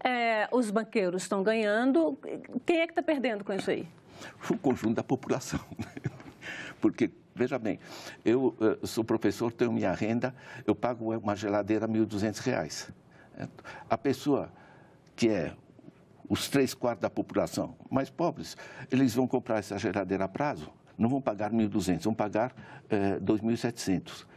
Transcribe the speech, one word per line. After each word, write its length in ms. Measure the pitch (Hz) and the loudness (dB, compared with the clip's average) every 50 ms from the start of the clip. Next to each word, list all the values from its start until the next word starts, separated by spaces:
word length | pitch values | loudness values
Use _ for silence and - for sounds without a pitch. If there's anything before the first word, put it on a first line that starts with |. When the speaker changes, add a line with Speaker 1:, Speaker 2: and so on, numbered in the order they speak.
Speaker 1:
é, 460 | - 254 247 240 233 226 220 214 208 - - | 0 0 2 2 2 4 4 2 2 2 2
os 180 | 254 240 208 | 2 2 2
banqueiros 560 | 196 226 214 220 - 226 190 180 175 185 - | 2 0 0 0 0 0 2 2 0 -2 -2
tão 160 | - 208 196 190 | -2 0 2 2
ganhando. 720 | 214 220 226 214 208 208 226 247 269 254 330 320 302 269 - - - - - - - - 247 - | 2 2 2 2 2 2 4 4 4 4 4 4 2 0 -2 -8 -10 -10 -10 -10 -8 -8 -4 0
Quem 140 | - 349 320 | 2 2 2
é 80 | 330 | 2
que 60 | 339 - | 0 0
tá 100 | 359 - | -2 0
perdendo 400 | - 311 269 226 254 214 202 196 | 2 0 2 0 -2 -2 -2 -4
com 80 | - | -4
isso 180 | 196 190 - - | -4 -2 0 -2
aí? 160 | 147 - - - - - - - - - - - - - - - | -2 -2 -2 -8 -14 -20 -20 -20 -20 -18 -16 -16 -16 -8 -2 -2
Speaker 2:
O 80 | - | -2
conjunto 380 | - - 135 120 - - 110 113 | 2 2 2 2 2 2 0 0
da 80 | 113 - | 0 0
população. 560 | - 139 127 - - 123 127 - - - - - - - - 110 - - - - - - - | 0 -2 -2 0 -2 -2 -2 -2 -4 -6 -6 -6 -8 -12 -12 -12 -10 -10 -8 -8 -8 -8 -10
<laughs> 600 | - - - - - - - - - - - - | -18 -20 -18 -16 -12 -12 -12 -10 -12 -14 -4 2
Porque, 280 | - 107 - - 120 92 - - _ _ - | 2 2 4 4 0 0 -2 -6 _ _ -4
veja 240 | - 123 127 143 | -2 -2 0 0
bem, 220 | 123 113 104 - - - - - - - - - - - | -2 -2 -2 -4 -4 -8 -16 -16 -14 -14 -16 -10 -2 2
eu, 320 | 110 117 135 131 120 - - | 4 4 6 4 2 2 2
eh, 240 | 110 107 - - - | 2 2 2 2 -2
sou 180 | - - 117 113 | -6 -2 -2 0
professor, 480 | 120 117 113 - 101 - - 117 120 | 0 0 2 2 2 0 2 -2 -2
tenho 200 | - - 123 120 | 0 0 0 2
minha 200 | 113 107 104 95 87 | 2 0 0 0 0
renda, 420 | - 110 107 117 120 127 127 - - - - - - - | 0 0 0 0 0 -2 -4 -6 -8 -18 -18 -16 -6 0
eu 100 | - 139 | 0 0
pago 400 | - - 120 123 113 110 110 110 | 2 2 -2 -2 -2 -4 -4 -4
uma 180 | 113 101 107 104 | -2 -2 -2 -2
geladeira 520 | 98 107 101 101 104 101 101 110 107 110 | -2 0 0 2 2 2 2 0 0 0
mil 160 | 110 110 110 110 | 0 2 2 2
e 20 | |
duzentos 340 | 104 107 98 107 110 101 - | 0 0 -2 -2 -2 -2 -2
reais. 520 | - 131 123 110 80 73 - - - - - - - - - - - - - - - - - - - - - - - - | -2 -2 0 -2 -2 -4 -6 -10 -12 -14 -16 -20 -20 -20 -20 -20 -20 -20 -14 -12 -12 -12 -12 -16 -18 -18 -16 -10 -4 -4
A 80 | 113 | -4
pessoa 540 | - - 143 120 - - 147 135 104 82 - - - - - - - - - - - _ - - | 0 0 0 0 0 0 0 0 0 0 -4 -12 -18 -20 -20 -20 -20 -20 -20 -20 -20 _ -12 -4
que 140 | - 117 113 | 2 2 4
é 240 | 107 90 73 73 - - - - - - - - - - - - - - - | 4 2 0 -4 -6 -10 -20 -20 -20 -20 -20 -20 -20 -20 -20 -20 -20 -14 -6
os 220 | - 98 - - - | -4 -2 -2 -2 2
três 240 | - 139 131 120 - | 2 4 4 2 0
quartos 280 | - - 120 117 90 | -2 -2 -2 -2 0
da 80 | 113 101 | -2 -4
população 640 | - 107 98 - - 101 87 - - 107 78 - - - - - | -2 -2 -4 -2 0 0 0 0 0 -4 -4 -4 -6 -14 -8 -2
mais 200 | - 135 135 - | -2 -2 -2 -2
pobres, 480 | - - 165 170 - - 151 - - - - - - - 127 - | -2 -2 0 0 -2 -4 -8 -12 -12 -16 -16 -18 -16 -14 -8 -2
eles 220 | 135 127 135 120 101 | 2 4 4 4 4
vão 140 | 123 131 | 2 0
comprar 320 | 120 - 123 - - 113 107 | 2 2 0 0 0 -2 -2
essa 180 | 101 - 101 | -2 -4 -4
geladeira 480 | 98 113 98 95 101 95 92 98 95 95 | -2 -2 0 0 0 0 0 0 0 0
a 20 | |
prazo, 440 | 92 - - 143 147 - 80 76 - - - _ - - | -2 -2 -2 -2 -2 -4 -6 -10 -14 -16 -20 _ -12 -2
não 120 | - 107 117 | 0 2 2
vão 120 | 135 135 | 2 2
pagar 300 | - 123 107 98 104 104 | 0 -2 -2 -2 -2 0
mil 140 | 113 113 107 | 2 2 2
e 40 | 101 | 2
duzentos, 360 | 101 107 87 92 87 82 - | 2 0 2 2 0 2 2
vão 80 | 110 107 | 0 0
pagar, 400 | - 107 101 98 107 120 - - - - - - - - - | 0 0 0 2 0 0 0 -2 -10 -20 -18 -18 -14 -6 -2
eh, 300 | 113 101 98 101 92 - | 0 0 2 2 0 0
dois 220 | 98 104 110 101 | 2 2 2 2
mil 120 | 107 113 117 | 2 0 0
e 40 | |
setecentos. 680 | 117 - 117 113 - - - 92 82 - - - - - - - | 0 -2 -2 -4 -2 0 0 0 0 0 -6 -14 -16 -18 -20 -20